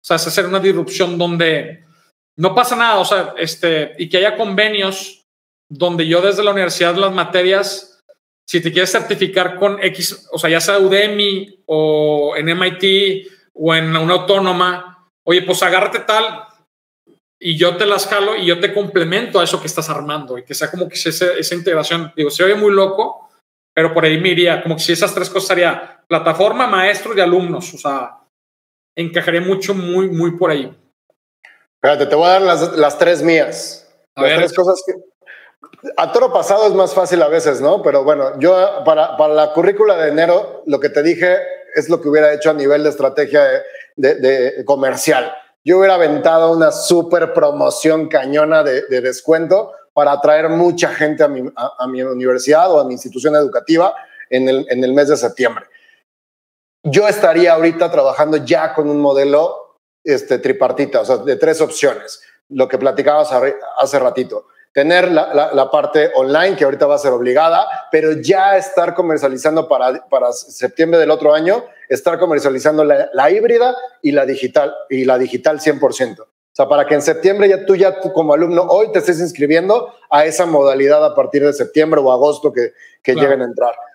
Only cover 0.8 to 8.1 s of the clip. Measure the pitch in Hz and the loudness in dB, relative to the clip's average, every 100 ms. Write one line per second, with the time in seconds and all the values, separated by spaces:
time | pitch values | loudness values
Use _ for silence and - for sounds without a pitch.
0.8 | 147 - 180 175 175 170 165 151 123 - | -4 -4 -4 -2 -4 -2 -2 -2 -6 -18
1.8 | _ _ _ _ _ - 180 240 240 233 | _ _ _ _ _ -4 0 0 -2 0
2.8 | 233 208 180 202 165 - 160 - 170 156 | 0 0 0 -2 -4 -8 -10 -4 -2 -2
3.8 | 147 - 165 185 208 208 214 190 214 208 | -4 -6 -2 0 0 -2 -4 -2 -2 -2
4.8 | 190 196 - - _ _ _ _ _ 143 | -6 -6 -14 -18 _ _ _ _ _ -4
5.8 | 175 170 160 170 196 190 208 202 175 160 | -4 -2 0 2 2 0 0 0 -4 0
6.8 | 170 175 196 185 170 185 180 196 196 - | -2 0 -2 -2 -2 0 0 0 -2 -8
7.8 | - _ _ | -16 _ _